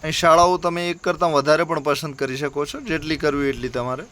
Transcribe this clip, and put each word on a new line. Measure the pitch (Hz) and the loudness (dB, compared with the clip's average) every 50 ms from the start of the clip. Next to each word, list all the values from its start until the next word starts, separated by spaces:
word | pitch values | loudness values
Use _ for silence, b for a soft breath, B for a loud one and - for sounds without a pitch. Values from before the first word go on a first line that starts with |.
| - | -6
અહીં | 156 156 | -6 -4
શાળાઓ | - - 170 160 165 175 180 180 180 | 2 4 6 8 8 8 6 4 2
તમે | 175 175 170 170 175 175 | 0 -2 -4 -2 -4 -4
એક | 175 170 | -6 -4
કરતાં | - 180 175 156 175 170 156 | -2 -4 -2 0 0 2 2
વધારે | 143 135 147 151 156 170 | 2 4 4 4 2 2
પણ | 156 165 151 | 0 -2 -4
પસંદ | 139 147 143 139 - 156 143 | 0 -2 -2 -2 -2 -8 -6
કરી | 143 143 131 131 | -6 -6 -6 -4
શકો | 135 147 143 - 143 147 | -6 -6 -6 -4 -4 -6
છો, | 143 - 285 | -6 -8 -12
જેટલી | 285 233 165 160 147 151 160 | -8 -6 -6 -4 -4 -4 -6
કરવી | - - 151 139 143 143 139 | -2 0 -2 0 0 0 -2
એટલી | 139 - 123 127 | -2 -2 -6 -6
તમારે. | 117 127 120 127 127 131 175 240 | -4 -4 -4 -4 -6 -8 -10 -16